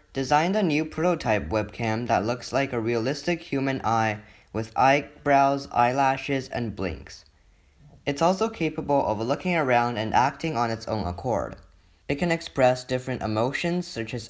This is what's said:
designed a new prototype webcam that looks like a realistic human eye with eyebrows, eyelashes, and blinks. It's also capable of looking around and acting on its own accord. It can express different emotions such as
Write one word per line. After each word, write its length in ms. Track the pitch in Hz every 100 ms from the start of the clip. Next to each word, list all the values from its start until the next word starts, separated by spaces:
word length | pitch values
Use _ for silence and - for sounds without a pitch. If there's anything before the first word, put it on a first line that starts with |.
| _
designed 440 | 135 127 147 175 208
a 60 |
new 220 | 185 147
prototype 640 | 156 - 175 165 123 104 78
webcam 600 | 107 104 - 113 110 120
that 180 | 107 107
looks 260 | 127 -
like 200 | 127 139
a 80 | 120
realistic 600 | 110 117 117 143 - 170
human 380 | - 139 135 135
eye 340 | 107 113 110 107 - - _
with 240 | 110 110 -
eyebrows, 920 | 131 143 143 - 143 139 139 139 139
eyelashes, 760 | - 120 131 135 135 - 139 127
and 260 | 120 117
blinks. 500 | 95 95 69 - - - _ _ _ _ _ - -
It's 160 | - 139
also 280 | 170 190 220
capable 580 | - 160 156 147 143 -
of 140 | 107
looking 340 | 117 143 180
around 420 | 170 131 120 120 113
and 160 | 110
acting 440 | 110 135 - 165 120
on 160 | 117
its 160 | 110 -
own 180 | 110 87
accord. 480 | 87 131 101 57 - - _ _ _ -
It 80 | 143
can 160 | 175
express 500 | 165 - - 127 127
different 400 | - 127 131 123
emotions 640 | 107 107 123 - 175 180 175
such 260 | 117 113
as 160 | 120